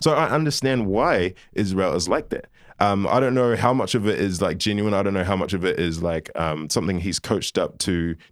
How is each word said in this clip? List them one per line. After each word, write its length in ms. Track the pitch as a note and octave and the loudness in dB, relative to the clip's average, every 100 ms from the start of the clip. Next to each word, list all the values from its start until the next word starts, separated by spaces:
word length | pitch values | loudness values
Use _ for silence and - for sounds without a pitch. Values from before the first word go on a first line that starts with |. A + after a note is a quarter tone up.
So 120 | D#3 | 2
I 160 | D3 D3+ | 4 4
understand 580 | C#3+ D3+ - C3 C3 G2+ | 2 0 0 0 0 2
why 460 | G#2 D#3+ A2+ F2+ - - | 2 2 2 0 -4 -8
Israel 400 | - G2+ F#2+ F#2 | -2 0 0 0
is 120 | E2+ F2 | 0 0
like 220 | C#3 - | -2 -2
that. 180 | - - _ - - | -8 -8 _ -10 0
Um, 260 | G2+ G2 G2 | 2 2 2
I 140 | B2 | 2
don't 140 | C3 | 2
know 200 | B2+ B2 G#2 | 2 2 2
how 160 | A#2 | 2
much 220 | C3 G2 | 2 0
of 120 | A#2 G#2 | 0 0
it 100 | E2 | 0
is, 240 | G2 F2 | 0 0
like, 160 | F#2+ D#2+ | -2 0
genuine. 340 | G#2+ G#2 G#2+ | -2 0 0
I 80 | G2 | 0
don't 100 | G2+ | 0
know 80 | G2 | 0
how 120 | F2+ F#2+ | 0 -2
much 160 | E2 | -2
of 100 | F#2 | -2
it 140 | F2+ - | 0 0
is, 240 | E2+ E2 | 0 -2
like, 260 | E2+ E2 - | -2 -4 -6
um, 340 | - E2 D#2 D#2 | -4 -4 -4 -4
something 300 | A#2+ F2+ F2+ | -2 -2 -2
he's 200 | F#2 E2 | -2 -4
coached 360 | - G2+ - G2 | -2 -2 -2 -2
up 220 | E2+ - | -2 -2
to 380 | - F2 E2+ E2 - | -2 0 0 -6 -8